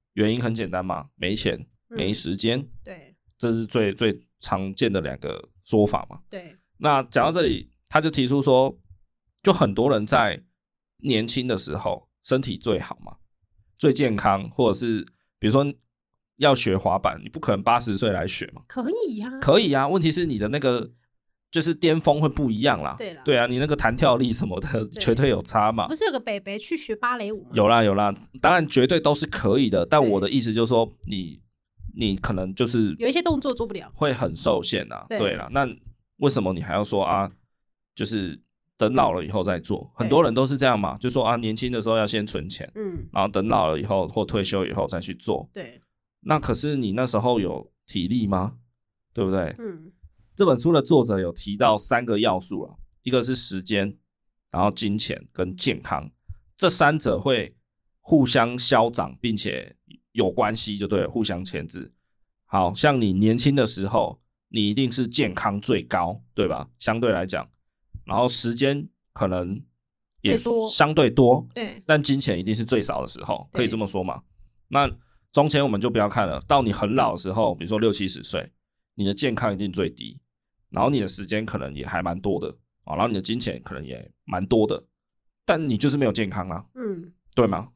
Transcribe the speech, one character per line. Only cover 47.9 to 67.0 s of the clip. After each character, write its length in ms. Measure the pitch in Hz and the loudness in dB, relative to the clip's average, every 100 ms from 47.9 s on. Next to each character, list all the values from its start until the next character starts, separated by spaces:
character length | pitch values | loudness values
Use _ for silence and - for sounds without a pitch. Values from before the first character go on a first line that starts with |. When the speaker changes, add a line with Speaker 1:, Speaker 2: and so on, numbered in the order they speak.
| 101 90 | -4 0
Speaker 1:
力 180 | 123 101 | 0 0
吗？ 280 | 92 98 - _ _ _ _ _ | 0 -2 -8 _ _ _ _ _
对 100 | 117 | -4
不 60 | 95 | -2
对？ 240 | 95 82 - | 0 -2 -6
Speaker 2:
嗯。 340 | 220 165 160 _ - _ _ | -12 -14 -18 _ -20 _ _
Speaker 1:
这 100 | - | 0
本 140 | 185 120 | 2 4
书 120 | 165 | 4
的 120 | 156 | 2
作 200 | 139 151 | 6 4
者 160 | 117 98 | 4 0
有 140 | 87 | -2
提 240 | - 101 101 | -6 -6 2
到 220 | 127 107 | 2 2
三 260 | - 120 | 2 -2
个 140 | 117 107 | 0 0
要 200 | 110 92 | 2 0
素 240 | - 92 | -4 -8
啊， 120 | - - - _ | -8 -16 -20 _
一 80 | 127 | 0
个 120 | 127 | 0
是 120 | 127 | 2
时 280 | 127 - 95 | 0 -2 -4
间， 340 | 92 214 101 - _ _ _ _ _ | -2 0 0 -6 _ _ _ _ _
然 120 | 90 | 0
后 80 | 104 | 0
金 280 | 98 104 107 | 0 -2 -2
钱 280 | - - - | -4 -6 -8
跟 240 | - 92 90 | -6 -4 -2
健 240 | - - | -2 -2
康， 300 | - 69 - _ - - _ - | -4 -6 -8 _ -20 -20 _ 0
这 100 | 180 | 2
三 300 | 175 147 156 | 4 4 4
者 200 | 139 107 | 0 0
会 380 | 139 120 87 _ _ _ _ _ | 0 0 -2 _ _ _ _ _
互 260 | - 156 120 | 2 4 6
相 320 | 135 117 123 | 4 2 0
消 320 | - 123 117 | 2 4 2
长， 260 | 120 64 64 | 0 -6 -4
并 160 | 120 | -2
且 400 | 107 104 - - - _ - _ | -2 -4 -6 -10 -20 _ -20 _
有 180 | 117 92 | 0 0
关 240 | 90 107 | 2 0
系 220 | 110 110 101 | 0 -4 -4
就 100 | 98 | 0
对 140 | 98 | 0
了， 80 | 76 | 0
互 160 | 117 | 0
相 180 | 101 87 | -2 -2
牵 240 | 95 73 73 | -6 -8 -8
制。 240 | 85 - _ _ _ _ _ | -12 -14 _ _ _ _ _
好， 300 | - 98 90 | -2 2 2
像 260 | 104 151 131 | 2 2 4
你 140 | 104 | 2
年 240 | 92 110 120 | 4 4 4
轻 160 | 143 | 2
的 100 | 139 | 2
时 220 | 110 98 98 | 0 -2 -2
候， 340 | 113 90 - _ _ _ | 0 -2 -6 _ _ _
你 200 | 113 101 | -2 0
一 60 | |
定 180 | 107 127 | 0 0
是 140 | 127 120 | 0 -2
健 260 | 135 110 | 0 -2
康 260 | 92 107 101 | -2 -2 -2
最 240 | - 101 | 0 -2
高， 380 | - 92 87 110 - | 0 -2 -2 -6 -8
对 120 | - 90 | -2 -2
吧？ 220 | 65 69 - | -2 -8 -8
相 220 | - 113 | -4 0